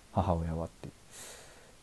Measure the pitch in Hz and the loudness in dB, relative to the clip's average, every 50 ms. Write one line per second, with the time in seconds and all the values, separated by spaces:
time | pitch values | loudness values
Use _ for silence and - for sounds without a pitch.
0 | - - - 95 87 90 87 82 82 82 80 82 82 - - - - 71 - - | -20 0 2 4 4 6 4 4 2 0 0 0 -2 -2 -6 -10 -12 -12 -12 -14
1 | - - - - - - - - - - - - - - - - | -18 -18 -16 -14 -14 -14 -14 -16 -16 -18 -18 -20 -20 -20 -18 -18